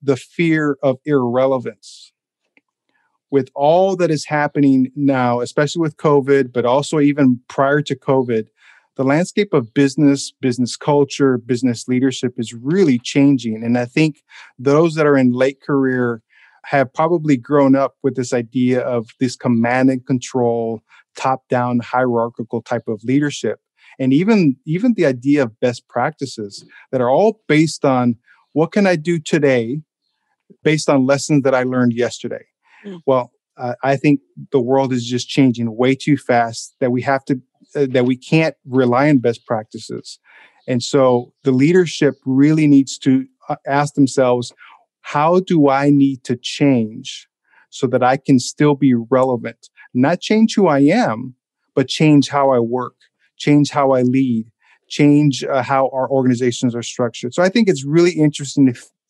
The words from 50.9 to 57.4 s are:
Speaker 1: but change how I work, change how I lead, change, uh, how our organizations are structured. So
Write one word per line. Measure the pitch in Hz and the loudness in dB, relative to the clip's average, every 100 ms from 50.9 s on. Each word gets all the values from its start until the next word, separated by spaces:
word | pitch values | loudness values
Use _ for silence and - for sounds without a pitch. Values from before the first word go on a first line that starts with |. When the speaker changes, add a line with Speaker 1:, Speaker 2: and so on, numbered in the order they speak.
| 220 185 110 131 - _ _ _ | 2 0 -4 -10 -16 _ _ _
Speaker 1:
but | - 131 | -4 -4
change | - 156 147 - | 0 4 4 4
how | 143 139 | 2 2
I | 123 | 2
work, | 117 123 120 _ _ _ _ - | 0 -4 -8 _ _ _ _ -6
change | 156 147 143 | 2 2 2
how | 147 135 | 0 2
I | 131 | 2
lead, | 123 135 131 113 113 _ _ _ - | 2 0 0 -2 -6 _ _ _ -8
change, | - 147 147 147 123 | 2 4 4 4 0
uh, | 139 135 | -4 -4
how | 120 135 135 | -2 0 0
our | 135 131 | -2 -2
organizations | 135 127 120 127 - 127 120 | 0 0 0 0 -2 -2 -4
are | |
structured. | 113 - 120 - 123 | -8 -6 -6 -6 -8
So | 170 | -2